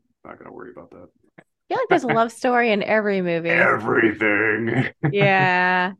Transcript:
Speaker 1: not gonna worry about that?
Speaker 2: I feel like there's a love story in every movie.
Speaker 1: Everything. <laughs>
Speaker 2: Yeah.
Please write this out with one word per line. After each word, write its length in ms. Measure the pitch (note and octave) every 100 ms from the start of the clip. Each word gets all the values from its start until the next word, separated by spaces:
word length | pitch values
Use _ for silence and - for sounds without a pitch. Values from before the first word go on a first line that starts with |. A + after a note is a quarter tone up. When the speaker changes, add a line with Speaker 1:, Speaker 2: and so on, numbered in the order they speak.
| _ _
Speaker 1:
not 140 | F2 F2
gonna 120 | -
worry 180 | D#2+ D#2
about 200 | - F2
that? 160 | - F#2 _ _ _
Speaker 2:
I 40 | - _ -
feel 80 | G#4
like 120 | A#4
there's 140 | F4
a 40 | B3+
love 240 | A3+ A#3
story 400 | - C4 B3 A#3+
in 100 | G3+
every 380 | - A3 G#3 G3
movie. 300 | F3+ E3+ E3
Speaker 1:
Everything. 1400 | E3+ B2 A2+ A2 A2+ A2+ G#2 G#2+ G#2 A2 G#2+ A2+ B2 - -
<laughs> 120 | D#3
Speaker 2:
Yeah. 800 | G3+ G3+ F#3+ F#3 F3+ F3+ F#3 F3+